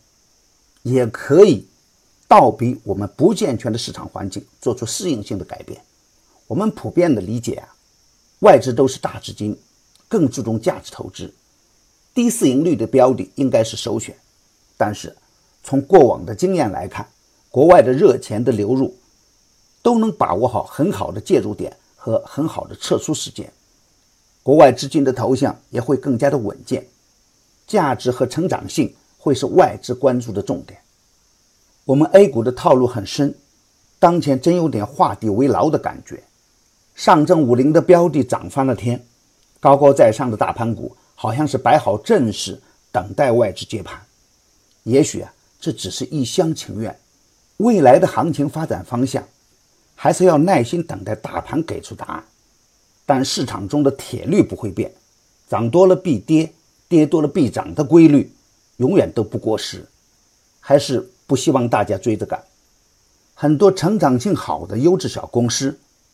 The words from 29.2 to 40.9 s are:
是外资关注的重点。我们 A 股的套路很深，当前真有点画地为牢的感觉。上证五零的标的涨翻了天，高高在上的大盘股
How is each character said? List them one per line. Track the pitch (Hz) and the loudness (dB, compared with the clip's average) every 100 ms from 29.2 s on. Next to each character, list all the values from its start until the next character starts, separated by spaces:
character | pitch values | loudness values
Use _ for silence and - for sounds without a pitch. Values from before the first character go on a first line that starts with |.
| - | -2
是 | 131 - | -2 0
外 | 127 147 107 | 2 2 0
资 | - | -10
关 | 123 139 123 | -2 0 0
注 | 117 | -4
的 | 101 | -8
重 | 98 90 - | -6 -8 -10
点。 | - _ _ _ _ _ _ _ _ _ _ - | -20 _ _ _ _ _ _ _ _ _ _ -2
我 | |
们 | 135 160 | 0 2
A | 196 202 | 2 2
股 | 117 | 0
的 | 113 | -4
套 | 123 151 | -2 0
路 | 131 123 | 2 0
很 | 117 98 | -4 -10
深， | - 143 - _ _ _ _ _ _ | -4 -4 -4 _ _ _ _ _ _
当 | 175 175 | 2 2
前 | 143 131 | 0 0
真 | 170 | 2
有 | 175 160 | 0 0
点 | 117 | -4
画 | 107 - 185 | -6 -2 -2
地 | - 110 | 0 -4
为 | 98 135 | 0 0
牢 | 95 156 | 2 0
的 | 147 | 0
感 | - 65 | -6 -12
觉。 | - - _ _ _ _ _ _ _ | -18 -20 _ _ _ _ _ _ _
上 | - - 175 | -6 2 4
证 | 147 175 | 4 4
五 | 135 | 4
零 | 120 131 | 2 4
的 | 156 | 2
标 | 143 175 175 | 4 4 4
的 | 151 | 0
涨 | 123 117 87 | -2 -4 -6
翻 | - 135 | -4 -2
了 | |
天， | 120 117 120 - _ _ _ _ _ | -2 -4 -6 -8 _ _ _ _ _
高 | 147 139 | 4 6
高 | 143 | 6
在 | 139 123 | 6 4
上 | 110 131 | 4 -4
的 | 107 | -4
大 | - | -4
盘 | 92 117 | -4 -6
股 | 107 - | -6 -10